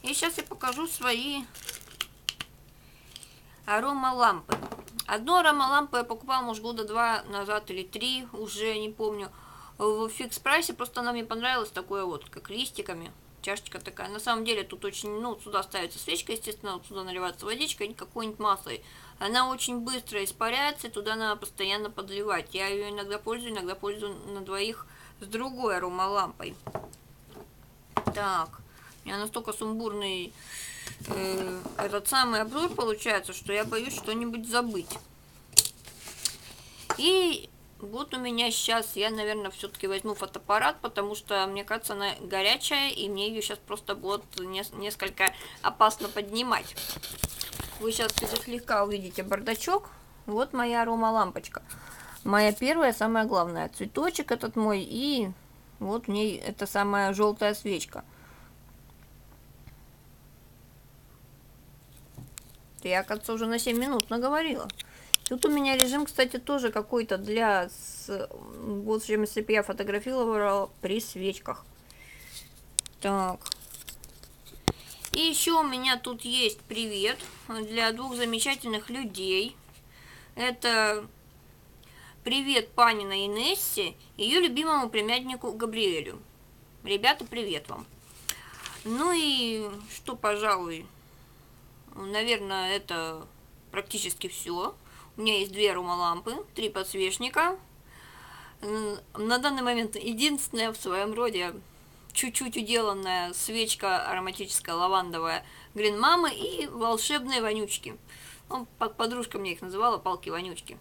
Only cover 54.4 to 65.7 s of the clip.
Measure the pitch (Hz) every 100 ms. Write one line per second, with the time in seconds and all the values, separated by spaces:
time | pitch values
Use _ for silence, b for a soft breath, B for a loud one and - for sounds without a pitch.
54.4 | - 226 214 202 185 220 285 277 202 185
55.4 | - - - - 196 220 233 202 214 185
56.4 | - 202 202 214 202 202 196 196 214 208
57.4 | 208 208 208 185 - - - B B B
58.4 | B B - - - - - - - -
59.4 | - - - - - - - - - -
60.4 | - - - - - - - - - -
61.4 | - - - - - - - - - -
62.4 | - - - - 185 180 190 214 - 226
63.4 | 226 233 240 233 262 254 - 233 254 302
64.4 | 320 269 - - B B B B - 247
65.4 | - 294 277